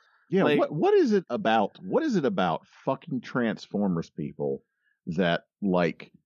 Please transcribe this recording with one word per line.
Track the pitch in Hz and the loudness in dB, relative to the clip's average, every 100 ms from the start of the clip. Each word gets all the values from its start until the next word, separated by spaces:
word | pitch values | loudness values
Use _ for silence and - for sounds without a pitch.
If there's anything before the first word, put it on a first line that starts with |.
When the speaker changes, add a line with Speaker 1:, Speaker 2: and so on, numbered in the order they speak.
| _ _ - | _ _ -4
Speaker 1:
Yeah, | 190 | 0
Speaker 2:
Like | 147 147 | 2 2
Speaker 1:
what, | - | 0
what | 151 359 | 0 2
is | 415 285 | 4 4
it | 202 - | 2 0
about, | 120 104 110 98 - | -2 2 2 0 -4
what | 90 220 | -4 -2
is | 320 | 0
it | 208 | 0
about | 131 95 90 80 _ - | 0 0 0 -2 _ -12
fucking | - 135 - 127 | -6 -6 -6 -10
Transformers | - 131 113 90 - 101 101 85 - | -6 -2 -2 -4 -6 -2 -2 -2 -4
people | - 71 71 71 67 _ _ _ _ - | -8 -10 -6 -6 -6 _ _ _ _ -8
that, | 82 87 85 - - | 0 0 0 -4 -6
like, | 101 90 85 - - _ | -2 2 0 -2 -14 _